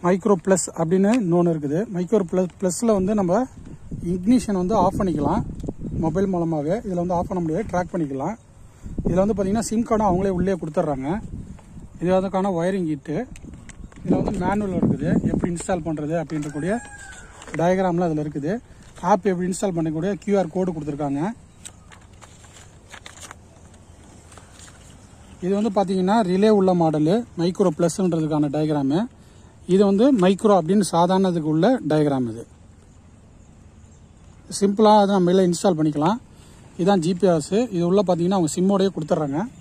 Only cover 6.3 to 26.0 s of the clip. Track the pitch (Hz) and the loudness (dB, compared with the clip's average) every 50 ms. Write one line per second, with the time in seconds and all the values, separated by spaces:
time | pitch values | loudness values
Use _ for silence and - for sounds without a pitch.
6.3 | 190 175 170 165 165 156 143 151 180 226 240 214 185 175 175 180 180 170 180 - | 0 -2 -2 -2 -2 -2 -2 -2 -4 -4 -4 -4 -4 -4 -2 -2 -2 -2 -2 -2
7.3 | 196 185 175 160 156 175 220 - - 180 180 170 - 190 160 139 139 131 135 170 | -4 -4 -4 -2 -2 -4 -4 -4 -4 -4 -4 -2 -4 -4 -4 -4 -4 -6 -6 -6
8.3 | 220 226 - - - - - - - - - - - - - - 160 180 190 208 | -6 -8 -14 -20 -20 -20 -20 -20 -20 -18 -16 -12 -10 -4 -2 0 2 2 2 2
9.3 | 226 190 202 190 202 226 214 - 226 220 240 - 233 214 220 202 175 180 190 196 | 2 -2 0 0 0 -2 -2 -2 -2 -2 0 0 0 2 2 2 2 2 0 0
10.3 | 190 175 180 185 196 170 180 160 151 185 175 151 143 131 131 139 175 220 - - | 0 0 0 0 -2 -2 -4 -4 -2 -2 -2 -2 -2 -4 -4 -4 -4 -6 -6 -10
11.3 | - - - - - - - - - - - - - - - 170 185 190 190 196 | -12 -12 -12 -14 -16 -18 -20 -20 -20 -18 -20 -18 -12 -6 -2 2 2 2 0 0
12.3 | 185 190 190 202 185 165 165 185 190 202 180 160 156 143 - - 147 175 247 262 | -2 -2 -2 0 -2 0 -2 -2 -2 -2 -2 -2 -4 -6 -6 -6 -6 -6 -6 -8
13.3 | - - - - - - - - - - - - - - - 185 190 190 190 - | -12 -18 -16 -18 -18 -18 -18 -20 -20 -18 -20 -20 -18 -14 -2 -2 0 0 0 -2
14.3 | 214 190 175 180 196 208 214 196 180 170 - - 139 131 139 160 180 185 - - | -2 -2 -2 -2 0 -2 -2 -2 -2 0 0 0 0 0 0 0 0 2 2 0
15.3 | - - - 180 170 165 - - 190 180 156 165 160 147 151 147 160 170 156 135 | -2 -2 -2 -4 -4 -6 -4 -4 -4 -4 -2 -4 -6 -6 -4 -4 -4 -4 -4 -4
16.3 | 160 156 147 151 139 151 143 180 208 240 - - - - - - - - - - | -6 -8 -8 -6 -8 -6 -4 -4 -4 -4 -6 -12 -20 -20 -20 -20 -20 -20 -20 -20
17.3 | - - - - - 151 160 175 185 185 196 185 170 170 180 175 156 151 151 151 | -20 -20 -18 -12 -4 -2 0 2 2 2 2 0 0 0 0 0 -2 -2 -4 -6
18.3 | 147 151 139 151 196 240 - - - - - - - - - 180 202 208 - 208 | -6 -6 -4 -4 -6 -6 -8 -14 -20 -20 -20 -20 -18 -8 0 0 0 2 2 0
19.3 | 185 175 180 180 190 - - 202 175 165 160 160 151 160 160 196 202 - - - | -2 0 -2 -4 -4 -2 -4 -4 -2 -2 -2 -2 -2 -2 -4 -4 -4 -4 -2 0
20.3 | 202 196 185 160 151 180 190 185 175 160 151 147 143 143 151 143 139 143 156 202 | 0 0 0 0 -2 -2 -2 -2 -4 -6 -6 -8 -6 -6 -4 -4 -4 -4 -4 -6
21.3 | 240 - - - - - - - - - - - - - - - - - - - | -6 -8 -16 -20 -20 -20 -20 -20 -20 -20 -20 -20 -20 -20 -20 -20 -20 -20 -20 -20
22.3 | - - - - - - - - - - - - - - - - - - - - | -20 -20 -20 -20 -20 -20 -20 -20 -20 -20 -20 -20 -20 -20 -20 -20 -20 -20 -20 -20
23.3 | - - - - - - - - - - - - - - - - - - - - | -20 -20 -20 -20 -20 -20 -20 -20 -20 -20 -20 -20 -20 -20 -20 -20 -20 -20 -20 -20
24.3 | - - - - - - - - - - - - - - - - - - - - | -20 -20 -20 -20 -20 -20 -20 -20 -20 -20 -20 -20 -20 -20 -20 -20 -20 -20 -20 -20
25.3 | - - - 175 196 202 214 233 190 208 196 175 196 190 | -18 -8 -2 -2 0 0 0 0 0 0 0 0 0 0